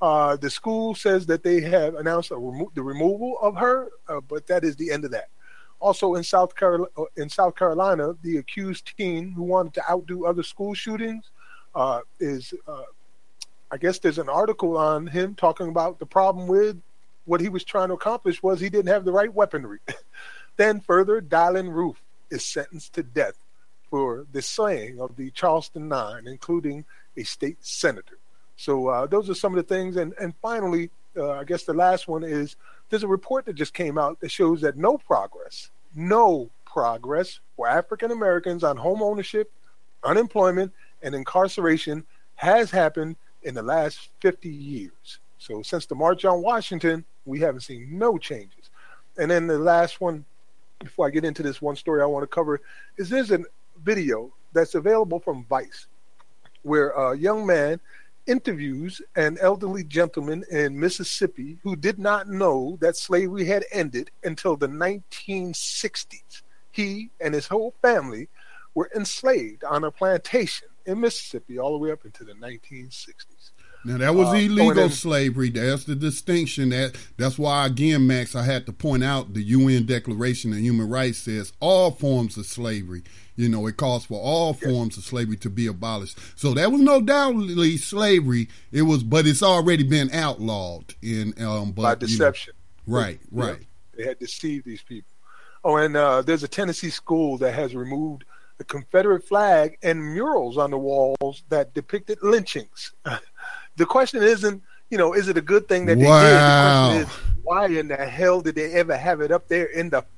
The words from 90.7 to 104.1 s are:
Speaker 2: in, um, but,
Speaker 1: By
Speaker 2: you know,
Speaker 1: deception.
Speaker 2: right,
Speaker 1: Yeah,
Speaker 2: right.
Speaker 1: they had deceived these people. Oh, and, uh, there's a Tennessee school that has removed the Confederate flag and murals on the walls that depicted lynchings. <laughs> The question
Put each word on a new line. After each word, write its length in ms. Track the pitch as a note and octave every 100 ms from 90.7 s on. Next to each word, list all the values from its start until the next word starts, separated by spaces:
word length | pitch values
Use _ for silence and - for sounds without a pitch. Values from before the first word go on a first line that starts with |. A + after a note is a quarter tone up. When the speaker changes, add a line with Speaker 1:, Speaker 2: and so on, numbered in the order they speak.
| E2+ - -
Speaker 2:
in, 320 | A2 A2 G#2+ G#2+
um, 320 | A2+ G#2+ G#2
but, 260 | F#2+ A#2 A2+
Speaker 1:
By 60 | A#2
Speaker 2:
you 120 | A2+
know, 60 |
Speaker 1:
deception. 300 | D3 C3+ - - - - -
Speaker 2:
right, 320 | A#2+ G#2 E2 -
Speaker 1:
Yeah, 100 | A#2+
Speaker 2:
right. 240 | A2+ F2+ - - - A#2
Speaker 1:
they 80 | A#2+
had 120 | B2+
deceived 480 | B2 - D#3+ C#3+ B2+
these 160 | A2
people. 300 | - A2+ - - - - - -
Oh, 140 | F3 D3+
and, 220 | D3+ D3
uh, 240 | C#3+ C3
there's 220 | C3 E3
a 40 | C#3+
Tennessee 420 | - F#3+ D#3+ E3+
school 480 | - - E3 D3+ C3
that 140 | C3
has 220 | B2 C#3 B2
removed 480 | B2 C#3 D#3 C#3 - - - -
the 40 |
Confederate 640 | - C#3+ B2+ F#3 G3+ F#3 -
flag 500 | G3+ G#3 E3+ D3+ -
and 180 | F3+ E3
murals 560 | D3+ E3 C#4 C#4+ B2 C3
on 140 | C#3+
the 60 | C#3
walls 640 | C#3 C#3 C3+ C3+ C#3 C#3 -
that 240 | D#3 C#3
depicted 460 | - C3+ G3+ F#3+ G#3+
lynchings. 720 | G3+ A3+ F#3 D3 A2 - - - D#3
<laughs> 60 | A2+ - - - - - -
The 120 | E3+
question 340 | C4 B3